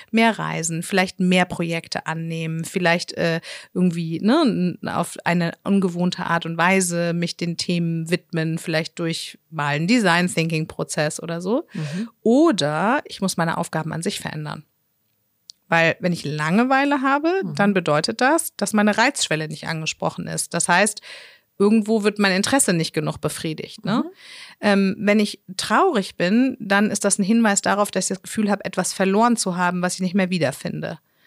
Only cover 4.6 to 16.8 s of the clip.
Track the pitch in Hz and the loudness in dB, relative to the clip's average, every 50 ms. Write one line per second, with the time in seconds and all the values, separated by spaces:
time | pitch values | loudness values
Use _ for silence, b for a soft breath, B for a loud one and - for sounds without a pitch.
4.6 | 180 180 - - - - - - 170 - - - - - 170 175 170 165 - - | 0 -2 -2 -4 -6 -4 -2 -2 -4 -4 -8 -4 -2 0 2 2 2 0 -4 -4
5.6 | - - 202 196 190 185 170 175 180 180 - - 175 - 170 170 170 165 165 165 | -2 2 2 2 2 0 0 0 -2 -2 -2 -2 -2 -2 -2 -2 -2 -4 -2 2
6.6 | 170 180 190 190 185 175 170 170 170 170 170 170 170 170 - - 175 170 165 - | 2 4 4 4 2 0 0 0 0 0 0 0 -2 -4 -4 -4 -4 -4 -4 -4
7.6 | - - 180 170 170 165 165 165 165 160 175 175 - _ - 165 160 160 160 165 | -4 -2 0 0 0 0 -2 -4 -2 -2 -2 -2 -2 _ -4 -2 -2 -2 -2 -4
8.6 | - - 160 156 160 - - - 170 165 160 - - - - - _ _ 160 156 | -4 -2 -2 -2 -2 -4 -6 -4 -4 -4 -4 -4 -8 -12 -14 -18 _ _ -6 -4
9.6 | 147 147 143 147 165 175 247 254 208 180 165 175 180 180 - 170 160 165 165 156 | -2 -2 0 0 2 2 2 4 4 4 4 4 2 0 0 -2 -2 0 -2 -2
10.6 | 160 - - - 165 - - 175 151 151 - - - 165 165 170 180 185 226 294 | -4 -4 -6 -8 -8 -4 -2 -2 -2 -2 -4 -6 -8 -8 -8 -6 -4 -2 -2 -2
11.6 | - - - 180 156 143 151 185 226 226 - _ - 220 233 277 330 339 254 170 | -4 -6 -8 -8 -6 -6 -6 -6 -8 -8 -10 _ 2 4 4 6 6 4 4 2
12.6 | 147 147 151 156 185 214 262 294 - - - - 196 185 - - 165 165 - - | 0 -2 0 0 0 0 0 0 -2 -8 -6 -4 -4 -2 -2 0 -2 0 -2 -4
13.6 | 175 - - 160 156 156 151 160 170 - - - - - - 156 151 151 - 156 | -4 -4 -4 -4 -4 -4 -6 -6 -6 -6 -6 -6 -8 -8 -8 -8 -8 -10 -10 -12
14.6 | 151 _ _ _ _ _ _ _ _ _ _ _ _ _ _ _ _ - _ _ | -14 _ _ _ _ _ _ _ _ _ _ _ _ _ _ _ _ -20 _ _
15.6 | _ - 175 165 165 165 - - - 180 170 - - 147 151 151 151 160 175 220 | _ 2 4 4 4 4 2 0 -2 -2 -2 -2 -4 -6 -4 -2 0 2 2 2
16.6 | 247 262 269 269 | 4 4 2 2